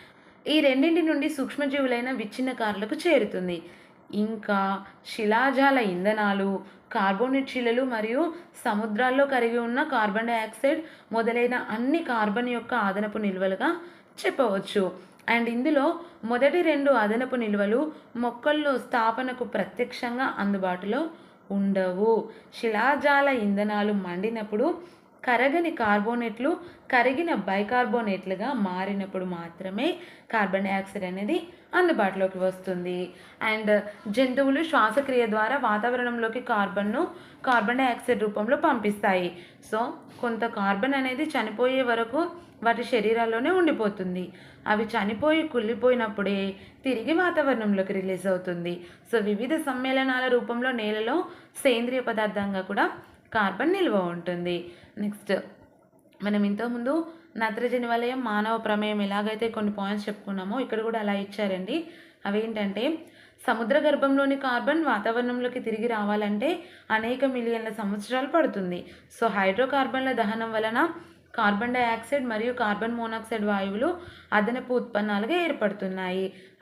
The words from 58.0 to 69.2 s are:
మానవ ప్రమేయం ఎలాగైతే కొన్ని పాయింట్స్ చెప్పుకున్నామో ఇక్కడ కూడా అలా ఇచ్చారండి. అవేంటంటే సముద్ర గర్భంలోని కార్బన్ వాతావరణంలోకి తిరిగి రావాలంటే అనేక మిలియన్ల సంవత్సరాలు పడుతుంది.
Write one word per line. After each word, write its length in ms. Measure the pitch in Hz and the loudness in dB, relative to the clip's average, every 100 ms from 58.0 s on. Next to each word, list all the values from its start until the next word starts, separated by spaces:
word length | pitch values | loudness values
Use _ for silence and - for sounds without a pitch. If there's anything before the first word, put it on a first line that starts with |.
| 240 262 | 0 -2
మానవ 340 | 240 208 214 226 | -2 0 0 0
ప్రమేయం 440 | 208 208 214 208 | 0 0 0 0
ఎలాగైతే 460 | 202 202 208 220 226 | 0 0 -2 -2 -2
కొన్ని 240 | 220 208 | -2 -4
పాయింట్స్ 360 | 202 196 208 208 | -2 -4 -4 -6
చెప్పుకున్నామో 520 | 208 - 196 185 240 | -8 -8 -6 -4 -4
ఇక్కడ 200 | 254 220 | -2 -2
కూడా 200 | 220 226 | -2 -2
అలా 120 | 208 | -2
ఇచ్చారండి. 760 | 202 196 - 208 185 185 302 330 - - _ 196 | -2 -4 -4 -2 -2 -4 -4 -6 -14 -20 _ -4
అవేంటంటే 800 | 208 226 220 202 196 254 320 - - - _ - | -2 -2 -2 -4 -2 -2 -4 -8 -20 -20 _ -2
సముద్ర 320 | 226 226 277 | -2 2 2
గర్భంలోని 580 | 294 285 269 277 277 277 | 4 2 4 4 2 0
కార్బన్ 480 | 269 240 220 311 | 0 0 0 2
వాతావరణంలోకి 760 | 302 214 214 226 247 247 247 247 | 2 0 0 0 0 -2 -4 -4
తిరిగి 260 | 247 214 233 | -4 -2 -2
రావాలంటే 800 | 220 208 208 208 208 269 339 - - - | 0 0 0 0 0 0 -2 -6 -18 -2
అనేక 340 | 220 226 262 | -2 0 0
మిలియన్ల 440 | 269 254 233 233 220 | 0 0 -2 -2 -4
సంవత్సరాలు 580 | 220 208 208 202 254 269 | -6 -4 -4 -2 -2 2
పడుతుంది. 600 | 339 269 202 180 180 - - - - | 2 2 0 -4 -6 -10 -18 -20 -2